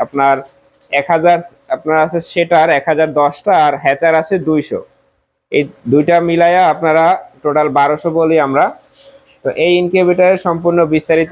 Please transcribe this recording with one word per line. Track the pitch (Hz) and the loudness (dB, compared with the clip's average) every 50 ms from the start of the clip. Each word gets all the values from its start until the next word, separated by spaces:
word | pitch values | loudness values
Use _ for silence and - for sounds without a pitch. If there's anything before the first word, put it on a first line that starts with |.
| 120 | -10
আপনার | 113 - 139 135 139 139 135 143 - _ _ _ _ _ _ _ _ | -8 -4 -2 0 0 0 0 -4 -12 _ _ _ _ _ _ _ _
এক | - 143 143 185 175 | -4 -4 -2 0 -2
হাজার, | 160 160 175 175 170 170 - - _ _ _ 165 | 0 2 2 0 0 -2 -10 -20 _ _ _ -8
আপনার | 160 - 156 156 160 160 | -6 -4 -2 0 0 0
আছে | 165 165 170 165 - | 0 -2 -6 -8 -6
সেটার | - 175 170 170 175 160 156 170 156 139 | -4 -4 -2 0 2 2 2 2 0 0
এক | 135 170 | 0 -2
হাজার | 156 147 160 156 143 151 | 0 0 0 0 0 0
দশটা | 147 143 143 - - 208 190 170 156 | 0 0 -2 -4 -2 0 2 2 2
আর | 151 143 139 147 | 0 0 0 -2
হ্যাচার | - 143 - 165 165 160 160 | -2 -2 0 0 0 0 0
আছে | 160 - 196 185 151 151 | 0 -2 -4 -4 -2 -2
দুইশো। | 156 151 139 - 110 87 - _ _ _ _ _ _ _ _ _ _ _ _ _ | -2 -2 -2 -4 -8 -10 -10 _ _ _ _ _ _ _ _ _ _ _ _ _
এই | - 139 147 135 - _ _ 120 | -2 -2 -2 -2 -8 _ _ 0
দুইটা | 127 147 147 170 170 170 170 170 | 2 2 2 2 2 2 2 0
মিলাইয়া | 170 170 170 170 175 185 185 165 151 | 0 2 2 2 2 2 2 2 0
আপনারা | - 156 160 156 160 165 170 185 180 - - _ _ - | 0 -2 0 2 2 2 2 0 -2 -4 -14 _ _ -6
টোটাল | 151 143 151 151 151 131 143 | -2 0 0 -2 0 0 0
বারোশো | 139 143 151 151 - 170 156 165 | 0 0 0 -2 -4 -4 -2 0
বলি | 165 160 160 160 147 135 | 0 2 2 0 0 0
আমরা। | 135 139 170 208 - - _ _ _ _ - - - - _ _ _ _ _ | 0 0 0 0 -2 -10 _ _ _ _ -20 -20 -20 -20 _ _ _ _ _
তো | 135 - - 156 | -8 -4 -2 0
এই | 175 180 175 | 0 2 0
ইনকিউবেটরের | 180 175 180 185 185 180 175 185 185 180 190 185 - 185 | 0 0 0 0 0 0 2 2 2 2 2 0 -2 -4
সম্পূর্ণ | 170 170 170 170 170 175 170 156 156 | -4 -2 -2 -2 0 0 0 0 0
বিস্তারিত | 151 147 - 165 160 165 165 | -4 0 0 0 0 0 2